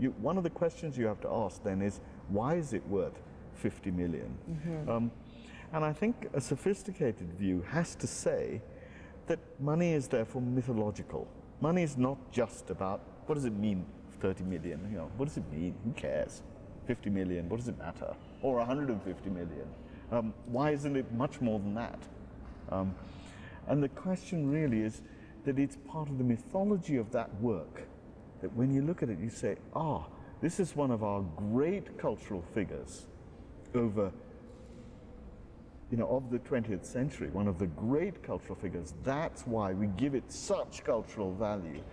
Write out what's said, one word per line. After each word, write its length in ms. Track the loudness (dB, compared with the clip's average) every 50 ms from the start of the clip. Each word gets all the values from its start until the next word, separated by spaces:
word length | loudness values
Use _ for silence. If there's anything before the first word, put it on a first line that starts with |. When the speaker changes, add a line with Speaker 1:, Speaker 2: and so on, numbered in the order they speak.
Speaker 1:
You, 100 | 2 2 2 2
one 160 | 0 2 2
of 60 | 4 2
the 80 | 2
questions 480 | 0 2 2 2 2 0 -6 -4 0 2
you 80 | 2
have 140 | 2 2 0
to 80 | -2 0
ask 320 | 0 2 0 0 -2 -2 -2
then 180 | 0 2 4
is, 200 | 2 2 0 0 -10 -14 -14 -12 -6 0
why 240 | 2 2 4 4 2
is 160 | 2 2 0 -2
it 120 | -2 -2 2
worth 340 | 2 2 2 2 -2 -8 -14 -14 -14 -14 -14 -14 -12
fifty 380 | 0 0 0 0 0 -2 0 2
million? 440 | 2 2 2 2 0 -2 -4 -6 -8 -6 -6
Speaker 2:
Mm-hmm. 400 | -6 -2 -2 -2 -2 -2 0 2
Speaker 1:
Um, 200 | 2 2 2 2 0 -4 -16 -16 -16 -16 -16 -16 -14 -14 -12 -4 0
and 120 | 2 2
I 80 | 2 2
think 360 | 2 2 2 2 2 -2 -2 0
a 60 | 0
sophisticated 920 | 2 2 0 2 4 2 2 2 0 -8 -2 2 2 2 2 0 -4 -6 -2 2
view 240 | 4 4 4 4 2 2
has 260 | 2 2 2 0 -2
to 120 | -4 -4 -4
say 520 | -2 0 2 2 2 4 2 0 -2 -4 -6 -8 -14 -14 -14 -14 -14 -14 -16 -14 -16 -12 -2 -2
that 100 | -2 -2 -2 -12 -8 -2
money 320 | 2 2 4 6 6 6 6
is 160 | 4 4 4
therefore 340 | 2 2 2 2 0 0 0
mythological. 880 | 2 2 2 2 4 2 4 4 2 0 -2 -6 -4 -4 -4 -4 -4 -10 -16 -16 -14 -4 2
Money 240 | 4 6 6 6 6
is 120 | 4 4
not 220 | 4 4 4 4 0 -6 -4 2
just 380 | 2 2 2 0 -10 -6 -6
about, 300 | -4 -2 0 0 0 -2 -4 -10 -16 -14 -2
what 100 | 0 0
does 80 | 2 2
it 100 | 2 2
mean, 320 | 4 2 4 2 2 0 -4 -8 -14 -16 -16 -10 0
thirty 240 | 0 0 2 2 0
million? 380 | -2 -2 0 -2 -2 -4 -4 -4 -4
You 80 | -4 -4
know, 120 | -4 -4 -2
what 100 | -2 -2 0
does 80 | 0
it 80 | -2 -4 -2 -2
mean? 240 | 0 0 0 -2 -2 -2
Who 80 | -2 -2
cares? 500 | 0 0 0 2 2 0 0 -2 -10 -12 -14 -14 -14 -14 -14 -14 -12 -2 -2
Fifty 200 | -2 0 2 0
million, 400 | 2 2 2 2 0 0 0 0
what 100 | -2 -2
does 100 | -2 -2
it 100 | -4 -4
matter? 380 | -6 -6 -6 -6 -6 -6 -6 -8 -10 -16 -12 -2 0
Or 160 | 2 4 4
a 60 | 4
hundred 240 | 4 2 2 2 2
and 100 | 0 0 0
fifty 260 | -2 -4 -4 -2 -2
million? 380 | -2 -2 -2 -4 -4 -6 -8 -8 -10 -12 -12 -14 -14 -12 -6 0
Um, 240 | 0 2 2 0 -4 -6 -8
why 240 | -2 0 2 4 4 4
isn't 240 | 2 2 2 2
it 160 | 2 0 0 0
much 280 | 0 0 0 0 2
more 200 | 2 4 4 4
than 140 | 2 0 0
that? 240 | 0 -2 -4 -6 -8 -12 -12 -12 -14 -14 -14 -14 -14 -12 -12 -12 -10 -6 -2
Um, 260 | 0 2 2 2 0 -2 -8 -12 -12 -12 -12 -12 -12 -12 -12 -12 -12 -10 -2 2
and 120 | 4 4
the 80 | 4 2
question 600 | 0 -2 -2 0 0 0 -2 -2 0 2 2 4
really 300 | 4 4 4 4 4 4
is 220 | 4 2 0 -4 -12 -14 -16 -16 -16 -16 -14 -4 0
that 160 | 0 4 4
it's 160 | 4 2 2 -6 -12
part 220 | -8 -6 -4 -4 -2
of 100 | 0 2
the 60 | 4
mythology 720 | 4 4 4 2 0 2 2 4 6 4 4 4 4 2
of 160 | 2 2 2 2
that 200 | 0 0 0 -2 0
work, 420 | 2 4 4 2 0 -6 -8 -12 -12 -12 -14 -16 -16 -16 -16 -16 -16 -16 -12 -6
that 120 | -4 -2 2
when 120 | 4 4 6 6
you 80 | 4 4
look 220 | 4 2 2 0
at 40 | 0
it, 80 | 0 0
you 80 | -2 -4
say, 260 | -4 0 0 0 0 0 -6 -4 -2
"Ah, 280 | 0 0 2 0 -2 -2 -6 -12 -14 -14 -14 -8 0
this 180 | 0 0 2 2
is 160 | 0 0 2
one 160 | 2 2 4
of 140 | 4 4 2
our 160 | 2 2 2 0 -2 -2
great 600 | -2 -2 2 4 4 4 4 2 0 -2 -6 -10 -2
cultural 440 | -2 -2 -2 -2 -4 -4 -4 -4 -4 -2 0
figures 540 | 0 0 0 -2 -6 -8 -8 -12 -12 -14 -14 -16 -16 -16 -16 -16 -16 -16 -16 -14 -16 -12 0 2
over, 380 | 4 4 4 4 4 2 2 0 -6 -12 -14 -16 -16 -16 -16 -16 -16 -16 -16 -16 -16 -16 -16 -16 -16 -16 -16 -16 -14 -14 -14 -14 -16 -16 -16 -16 -18 -18 -18 -16 -14 -4 0
you 60 | 2
know, 120 | 2 4 4
of 220 | 4 2 2 2
the 80 | 0 0
twentieth 440 | 0 2 2 2 2 2 0 -2 -2
century, 440 | -2 0 0 0 0 0 -2 -4 -2
one 160 | 0 2 4
of 120 | 4 4 4
the 80 | 2
great 560 | 0 0 0 2 4 4 4 4 2 -2 -4 -6
cultural 340 | -4 -4 -4 -4 -6 -8
figures. 380 | -4 -4 -2 -2 -2 -4 -6 -8 -4 -2
That's 420 | 0 0 2 0 -2 -4 -6 -4
why 260 | 0 2 2 4 2 4
we 140 | 4 4 2 4
give 180 | 4 2 4 4
it 140 | 2 0 -2 -10
such 500 | -8 0 0 2 2 2 -2 -4 -6 0
cultural 480 | 2 2 2 2 -2 -2 -2 0 0 2
value, 460 | 2 2 2 2 0 -2 -4 -6 -6 -8 -10